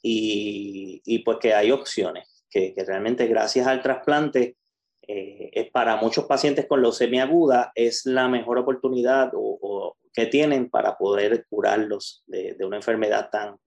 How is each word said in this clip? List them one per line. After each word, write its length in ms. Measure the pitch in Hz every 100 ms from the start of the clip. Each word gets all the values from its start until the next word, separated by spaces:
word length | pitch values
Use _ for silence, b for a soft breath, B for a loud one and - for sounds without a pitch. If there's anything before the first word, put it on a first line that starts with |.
Y, 1000 | 113 110 110 104 104 101 101 98 98 87
y, 160 | - 113
pues, 200 | 117 113
que 140 | 117
hay 180 | 104 107
opciones, 720 | 135 - - 87 85 - _ _
que, 240 | 101 92
que 120 | 95 95
realmente 420 | 98 107 123 117
gracias 400 | 113 107 131 127
al 140 | 131
trasplante, 720 | - 131 - 147 151 131 123 - _ _ _ _ -
eh, 420 | 101 98 - -
es 180 | - 117
para 260 | 127 117 110
muchos 280 | 113 127 -
pacientes 400 | 135 147 139 139
con 140 | 143
leucemia 420 | 120 - 120 127
aguda 480 | 131 170 156 123 120 -
es 320 | 117 113 131
la 200 | 131 127
mejor 300 | 123 117 120
oportunidad 760 | 127 127 131 127 127 135 127 -
o, 240 | 107 -
o 360 | 98 101 90 - _
que 140 | - 113
tienen 440 | 139 151 139 123
para 260 | 110 104 -
poder 480 | 98 101 104 113 -
curarlos 760 | 107 104 104 107 101 - - _
de, 300 | 92 92 -
de 80 | 95
una 120 | 104
enfermedad 520 | 104 110 107 104 107
tan 280 | 107 104 101